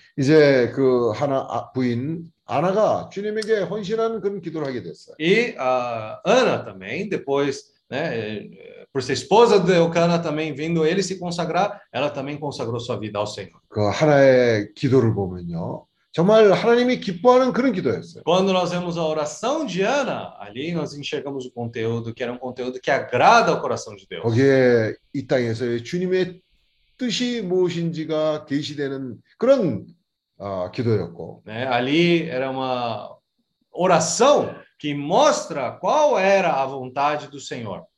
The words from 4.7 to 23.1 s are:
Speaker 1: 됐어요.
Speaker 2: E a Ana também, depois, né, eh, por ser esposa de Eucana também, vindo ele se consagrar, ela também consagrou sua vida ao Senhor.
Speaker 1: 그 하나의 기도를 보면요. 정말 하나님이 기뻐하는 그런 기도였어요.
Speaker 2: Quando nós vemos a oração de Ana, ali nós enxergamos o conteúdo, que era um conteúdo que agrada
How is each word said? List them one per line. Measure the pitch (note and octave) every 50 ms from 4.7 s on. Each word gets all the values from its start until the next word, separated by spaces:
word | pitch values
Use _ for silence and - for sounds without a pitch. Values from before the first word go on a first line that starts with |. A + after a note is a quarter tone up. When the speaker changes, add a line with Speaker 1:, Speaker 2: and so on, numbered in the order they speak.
| B2+ A2+ F2+
Speaker 1:
됐어요. | E2 D2+ - - - - -
Speaker 2:
E | D#3 E3+ G3+ A3+ A#3+ A#3 -
a | - C3+ B2+ B2+ B2+ B2 A#2+ A#2 A2+ G#2+ A2 A2 - -
Ana | E3+ A3 C4 B3 F#3 C3 G#2+ A2+
também, | A2+ G2 F#2+ F#2 G2+ A#2+ E3+ G#3+ G#3
depois, | F3+ - - C#3 C#3 C#3 C#3+ C#3+ C3+ - - _ _ _ _ _
né, | A#2+ C3+ E3 D#3+ B2 A2+
eh, | A2 G#2 G#2+ G#2 - - - - - - - - - - -
por | C3+
ser | A#2 A2+ C3+
esposa | A#2 - - F#3+ A3 A#3+ A3+ G#3 G3
de | E3+ F3 F#3
Eucana | E3+ E3 E3 E3+ E3+ E3+ E3+ E3+ E3+
também, | E3+ D#3+ D3 D3+ D#3+ D#3 C#3
vindo | B2+ D3+ E3 E3+ E3 D#3
ele | D#3 F3+ G3 F#3+
se | - F#3+ F#3
consagrar, | E3+ F3 E3+ F3 E3 D#3+ D#3+ F3 G3 G#3 - - - _ -
ela | B2 C#3 D3
também | D3 C#3+ C3 C#3+ D3
consagrou | D3 D3+ C#3+ C3 - B2+ A2+ A#2 A#2+
sua | A#2 B2 A#2 G2+
vida | G#2+ G#2 G2 G2+
ao | G#2 G#2
Senhor. | - G#2 F#2+ - _ _ _ _
Speaker 1:
그 | - A2 G#2 G2+
하나의 | G2+ - D#3 D3+ D3 C#3 C#3 C3+ B2+ B2+ B2 A#2+ A2+ G#2 G#2 - -
기도를 | - - C3 B2+ C3+ A#2 A2+ G#2+
보면요. | G2+ G2 F2+ F#2 F2+ F2 E2+ E2+ E2 F2 A#2+ - - - _ _ _ _ _ -
정말 | - E3+ G3 A3 A3 A3 G3+
하나님이 | F3+ E3+ F#3+ A#3 A#3 A#3+ B3 B3 B3+ -
기뻐하는 | - G3+ E3+ - - B3 B3 B3+ C4 B3 F3+
그런 | G#3 B3+ C4+ G3+
기도였어요. | F#3 C#3 B2+ G2+ E2+ - - - - -
Speaker 2:
Quando | D3+ F3 F#3 F#3+ G3 F#3
nós | F#3 F3+ E3+ F3
vemos | F3 F3+ F3 E3 E3
a | E3
oração | D#3 D#3 D#3 D3 D3 - - - A#3+ D4 D#4+ D#4
de | A3 E3+ F3+ F#3+
Ana, | G#3+ C4 D4 C4+ G3+ C#3+ A2+ F#2+ F2 - -
ali | G2+ G#2 G2+ B2 D3 E3+ F3
nós | D#3+ D3 B2 C3+
enxergamos | D3 C#3 - D3+ C#3+ C3 C#3+ C#3 C3+ B2
o | B2+ -
conteúdo, | A#2+ A#2+ A#2 A2+ A#2 A2 A2+ A#2 A#2 A2+ A#2 A2+
que | -
era | B2+ A#2 B2
um |
conteúdo | B2 C3 B2+ B2 - B2 B2+ B2+ B2+
que | - D#3+
agrada | C#3+ B2+ A#2 -